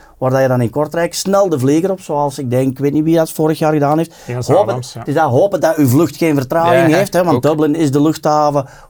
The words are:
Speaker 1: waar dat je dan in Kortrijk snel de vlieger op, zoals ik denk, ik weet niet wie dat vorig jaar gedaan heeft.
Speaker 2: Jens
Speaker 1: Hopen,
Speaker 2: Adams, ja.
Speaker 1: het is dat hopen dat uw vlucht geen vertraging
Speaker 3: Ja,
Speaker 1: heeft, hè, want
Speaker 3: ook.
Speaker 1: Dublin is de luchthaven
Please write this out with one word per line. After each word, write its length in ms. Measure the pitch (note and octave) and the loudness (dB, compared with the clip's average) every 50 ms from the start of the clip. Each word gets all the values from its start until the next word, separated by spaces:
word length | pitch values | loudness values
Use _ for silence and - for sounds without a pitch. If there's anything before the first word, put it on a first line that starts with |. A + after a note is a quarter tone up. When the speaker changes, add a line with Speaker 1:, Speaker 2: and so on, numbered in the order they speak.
| - - _ - | -20 -20 _ -6
Speaker 1:
waar 120 | C3 B2+ | -2 -2
dat 100 | C3 C3+ | 0 0
je 80 | C3+ B2+ | 0 0
dan 120 | B2+ B2 | 0 0
in 100 | A#2+ A2 | -2 -2
Kortrijk 440 | - C#3+ D3+ D3+ D#3 E3+ E3+ E3+ - | -2 -4 -4 -4 -4 -4 -4 -4 -4
snel 340 | - - F#3+ G3 G3 G3+ F#3 | -6 -4 0 0 2 2 0
de 100 | D#3+ B2+ | 0 0
vlieger 320 | B2 C3+ D3 E3 F3 F#3+ | 0 2 2 2 0 -2
op, 100 | F#3+ F#3 | -4 -6
zoals 380 | - - D3+ D3 D3 C#3+ C#3 - | -8 -6 -4 -2 -2 -4 -4 -6
ik 120 | C#3 A#2+ | -6 -2
denk, 200 | A#2+ C3 C3 C3 | -2 0 0 -2
ik 80 | B2+ - | -2 -2
weet 140 | C3+ C#3+ | -2 -2
niet 120 | C#3+ D3+ D#3 | 0 0 0
wie 120 | D#3+ E3 | 2 2
dat 140 | E3 D#3+ D#3+ | 2 0 0
vorig 260 | - - D#3 D#3 D#3+ D3 | -2 -2 0 0 0 0
jaar 140 | D#3+ D3+ | 0 0
gedaan 260 | D#3 D3+ C#3+ C#3 D3+ D#3+ | 0 2 2 2 0 0
heeft. 160 | E3 - - - - | -2 -4 -8 -14 -12
Speaker 2:
Jens 220 | - A#2+ B2 - - | -10 -8 -4 0 2
Speaker 1:
Hopen, 140 | C#3+ F#3 G#3 A#2 | 2 2 2 0
Speaker 2:
Adams, 240 | A#2 B2+ B2 - | -2 -6 -8 -12
ja. 60 | - A#2 | -14 -12
Speaker 1:
het 100 | A#2 D3 | -8 -4
is 60 | C#3 | -2
dat 160 | D#3+ D#3+ C#3 | 0 0 2
hopen 300 | A#2 C#3 F#3 G3+ - D#3+ | 2 2 2 2 0 0
dat 160 | D3+ D#3+ D#3+ | 0 0 2
uw 120 | D#3+ D3 B2 | 2 2 4
vlucht 280 | A#2+ D3 E3+ C#3+ - | 4 2 2 0 0
geen 180 | - E3+ D#3+ D3 | -2 0 0 0
vertraging 560 | C#3+ B2+ C3 D#3 E3 E3 E3+ E3+ E3+ E3 D#3 | 0 -2 -2 -2 0 2 2 4 4 4 4
Speaker 3:
Ja, 60 | D3+ | 2
Speaker 1:
heeft, 160 | F3 G3+ G3 | 2 0 0
hè, 120 | - F3 F3+ | 0 0 0
want 120 | E3+ D3 | 2 0
Speaker 3:
ook. 60 | B2+ | 0
Speaker 1:
Dublin 320 | B2+ C#3+ D#3+ D3+ D#3 D3 D3 | 0 0 0 2 0 0 0
is 160 | D#3+ D#3+ C#3 | 0 0 0
de 100 | C3 D3 | 2 2
luchthaven 640 | D3 D#3+ D#3 - - D#3+ D3+ D3+ D3+ D3 C#3+ D3 B2+ - - - - | 2 0 0 0 -2 0 2 2 2 2 0 -2 -4 -6 -10 -20 -20